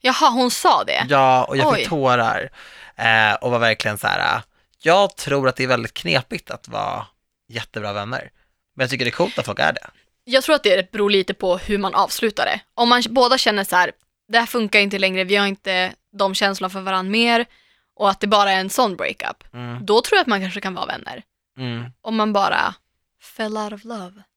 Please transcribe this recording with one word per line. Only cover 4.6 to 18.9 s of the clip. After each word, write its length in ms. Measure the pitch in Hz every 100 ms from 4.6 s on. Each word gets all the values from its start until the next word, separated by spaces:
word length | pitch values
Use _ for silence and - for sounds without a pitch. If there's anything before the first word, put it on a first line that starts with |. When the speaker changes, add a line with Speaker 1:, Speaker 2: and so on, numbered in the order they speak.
| _ _
Speaker 2:
jag 380 | 156 180 202 -
tror 320 | - 139 131
att 80 | 123
det 60 |
är 40 | 127
väldigt 260 | 123 113
knepigt 560 | - 175 147 - - -
att 180 | - -
vara 380 | 110 - - - _ _ _ _
jättebra 440 | 113 - 110 104
vänner. 380 | 101 104 127 - _ _ _ _
Men 100 | -
jag 60 | 127
tycker 140 | 127
det 40 | 120
är 40 |
coolt 260 | - - -
att 80 | -
folk 120 | -
är 140 | 78
det. 140 | - - _ _ _
Speaker 1:
Jag 200 | - 262
tror 100 | 254
att 80 | 294
det 300 | 208 190 185
beror 180 | 214 202
lite 240 | 202 185
på 240 | 190 185 180
hur 200 | - 202
man 160 | 190
avslutar 500 | - 185 - 226 - -
det. 140 | 202 _
Om 140 | - 240
man 140 | 247 233
båda 280 | 247 247 254
känner 260 | 233 208
så 120 | 196 180
här, 160 | 175 - _ _ _
"Det 100 | 233
här 80 | 233
funkar 340 | 247 214 208
inte 180 | 202 196
längre, 260 | 190 185
vi 120 | 185 202
har 100 | 202
inte 460 | 196 196 185 185 - _
de 220 | 202 196
känslorna 360 | 190 202 196 185
för 100 | 196
varann 300 | 190 190 185
mer", 360 | 220 233 233 233 _ _ _ _ _
och 140 | 202
att 100 | 196
det 60 | 202
bara 260 | 214 202
är 80 | 190
en 100 | 190
sån 260 | - 233